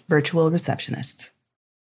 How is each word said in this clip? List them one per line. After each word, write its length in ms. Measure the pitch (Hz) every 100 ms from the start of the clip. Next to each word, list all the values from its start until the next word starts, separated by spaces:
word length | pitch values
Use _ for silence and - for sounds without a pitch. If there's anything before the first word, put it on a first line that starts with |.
| -
Virtual 400 | 156 143 165 160
Receptionists. 840 | 170 - 139 - - 127 - - _ _ _ _ _ _